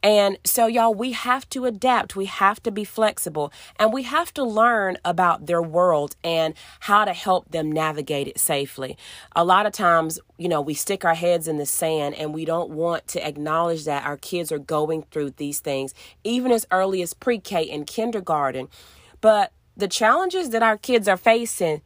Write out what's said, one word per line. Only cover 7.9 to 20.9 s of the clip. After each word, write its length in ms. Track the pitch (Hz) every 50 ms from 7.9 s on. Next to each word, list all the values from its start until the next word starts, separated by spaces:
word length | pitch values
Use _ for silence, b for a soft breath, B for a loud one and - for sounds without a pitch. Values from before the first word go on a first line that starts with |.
| 151 151 147 - 151 143 139 -
it 120 | - -
safely. 580 | - - 156 139 139 135 - - 135 131 - B B B B B B B B
A 80 | 170 170
lot 240 | 180 185 190 208 214
of 60 | 202
times, 440 | - 202 175 170 165 160 160 160 - - _ _ _
you 120 | 170 175
know, 120 | 170 151
we 120 | 143 151 151
stick 320 | - - - 202 190 -
our 80 | 175 165
heads 340 | 165 170 175 175 170 160 160
in 100 | 156 151
the 80 | 147 139
sand 480 | - - 170 160 160 156 147 143 -
and 180 | - 156 151 151
we 100 | 160 160
don't 280 | 156 160 170 175 -
want 360 | 156 151 165 170 170 - - -
to 180 | - 175 - 151
acknowledge 580 | 147 151 147 156 156 165 170 170 165 160 147
that 180 | 151 147 143 127
our 140 | 143 147 139
kids 340 | - - - 180 170 156
are 60 | 165 147
going 460 | 139 - 160 151 151 151 160 160 151 _
through 200 | _ 156 147 139
these 280 | 135 _ 151 143 147 -
things, 340 | - 156 139 135 135 135 - B B B B B _
even 280 | 214 233 247 247 254
as 140 | 240 226 - _
early 320 | 185 185 190 196 190 185 175
as 100 | 165 -
pre-K 560 | _ - 262 240 214 _ - 202 175 156 -
and 160 | - 151 147
kindergarten. 800 | - - - 220 240 220 208 180 - 165 151 143 135 120 131 127 - B B B B B B B B B B
But 300 | - 220 214 208 196 - _ _ _ _ _ -
the 100 | 202 190
challenges 600 | - - 233 220 247 320 381 370 359 381 359 262
that 120 | 226 226 226
our 140 | 226 214 208
kids 300 | - -